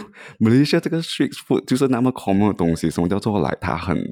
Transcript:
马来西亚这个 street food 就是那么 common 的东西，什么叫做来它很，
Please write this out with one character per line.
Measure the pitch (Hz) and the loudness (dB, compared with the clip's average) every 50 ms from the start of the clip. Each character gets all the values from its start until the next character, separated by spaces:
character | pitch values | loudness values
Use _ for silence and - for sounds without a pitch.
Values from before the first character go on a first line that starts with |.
| 208 - - - - - - - | 0 -4 -14 -20 -20 -16 -4 0
马 | 113 110 | 2 4
来 | 120 135 147 | 4 4 4
西 | - 175 | 4 2
亚 | 170 | 0
这 | - 151 | 0 -2
个 | 160 165 | -4 -4
street | 165 - - - 143 - | -4 -4 -2 -2 -2 -2
food | - - - - 131 - - | -4 -6 -4 -2 -2 -2 0
就 | - 131 | -2 0
是 | 127 139 131 | 0 2 2
那 | 131 113 | 2 2
么 | 127 127 | 0 0
common | 127 - - 101 95 98 104 104 | -2 -2 -2 0 2 4 4 2
的 | - | 2
东 | - 87 85 82 | 2 0 0 0
西， | - - 80 | 0 -2 -2
什 | - - | 0 0
么 | 85 87 | 0 0
叫 | 95 104 | -2 -2
做 | - 113 104 98 | -2 -2 0 0
来 | 73 - - - | 0 -2 -4 -4
它 | - - - | -4 -6 -6
很， | 85 85 - 78 - - - | -4 -4 -4 -4 -4 -4 -6